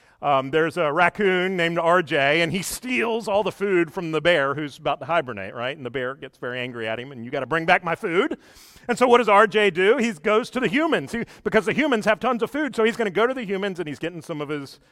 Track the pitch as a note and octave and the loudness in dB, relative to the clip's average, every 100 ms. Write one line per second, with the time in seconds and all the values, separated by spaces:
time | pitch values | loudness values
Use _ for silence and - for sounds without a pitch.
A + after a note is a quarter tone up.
0 | _ _ D3 C3+ C3 D#3 E3 E3+ D3+ D#3 | _ _ 0 0 2 0 0 0 0 4
1 | F3 - G3 F#3 F#3 F#3 E3+ E3+ E3 F3+ | 2 4 0 2 0 0 0 0 2 2
2 | D3+ D#3 C#3 D#3+ E3 F#3 D#3 - B3+ B3 | 2 0 2 2 0 -2 -6 -8 -6 -2
3 | A3+ A3+ G3+ G3+ G3 - G3+ F3+ D#3+ F#3+ | -2 -4 0 0 0 -2 0 2 0 -4
4 | E3 D#3 E3 E3 C#3 C#3+ D3 - D3+ C3+ | -4 0 2 4 2 -2 -8 -6 -6 -4
5 | C3+ E3+ B2+ G2+ G2 A#2+ B2 D#3 B2 C3 | -2 -2 -2 -8 -10 -6 -6 -6 -8 -6
6 | B2+ C#3 C3 - B2+ B2 B2 A#2+ A2 A2+ | -6 -8 -16 -12 -8 -6 -6 -6 -6 -6
7 | C3 B2+ A#2 C#3+ B2+ D#3+ E3 F#3 F3 E3 | -8 -14 -8 -6 -2 -2 2 2 0 -4
8 | G3+ E3+ D#4 D#4 - - - - - A#3 | -2 0 0 -4 -14 -20 -20 -14 -6 0
9 | B3+ A#3+ G#3+ G3+ A3 G#3 G#3 E3 G3 C4+ | 6 6 8 6 6 4 2 4 4 4
10 | A#3 F3 G#3+ G#3+ - B3 A3 B3 D#4+ G#3+ | 0 -2 0 0 0 -2 0 2 2 0
11 | C#3 A#3 G3+ - G#3+ A3 A3 F#3 D4+ A3+ | -2 -6 -8 -8 0 0 2 0 2 2
12 | G3+ G#3 B3 A#3+ A3+ C#4+ C#4+ A3+ A3 A3+ | 2 0 0 -2 -2 -2 -4 0 0 0
13 | G#3+ E3+ A#3+ C4 G3+ F#3+ G3+ F3+ F3 C3 | -2 0 0 0 -4 -4 -4 -6 -8 -6
14 | D#3+ F3 - D3+ D3 D3+ C3+ - _ | -8 -8 -10 -8 -6 -8 -10 -18 _